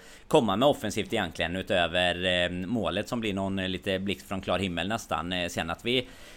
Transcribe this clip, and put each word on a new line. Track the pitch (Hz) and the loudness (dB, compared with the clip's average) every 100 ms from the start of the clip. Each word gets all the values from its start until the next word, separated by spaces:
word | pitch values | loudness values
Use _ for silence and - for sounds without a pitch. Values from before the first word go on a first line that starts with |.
| - - - | -18 -20 2
komma | 156 113 98 | 4 4 4
med | 143 | 4
offensivt | 131 107 104 92 | 4 -2 -4 -2
egentligen | 110 101 - 82 90 | -2 -2 -2 -2 -2
utöver, | 92 95 85 87 90 87 | 0 2 4 4 2 2
eh, | 92 90 87 | 2 2 2
målet | 90 90 117 87 87 107 | 0 -2 0 0 -2 -2
som | 123 | -4
blir | 110 | -2
någon, | 98 98 95 | -2 -2 -2
eh, | 92 | -2
lite | 92 - 95 | -2 -2 -2
blixt | 98 92 - | 0 -4 -4
från | 95 | -6
klar | 98 90 | -2 0
himmel | 95 85 90 | 0 -2 -2
nästan. | 113 - 78 85 | -4 -4 -4 -2
Eh, | 90 85 | -2 -2
sen | - 82 | -2 -4
att | 85 | -4
vi | 117 127 127 - - | 0 0 -2 -14 -20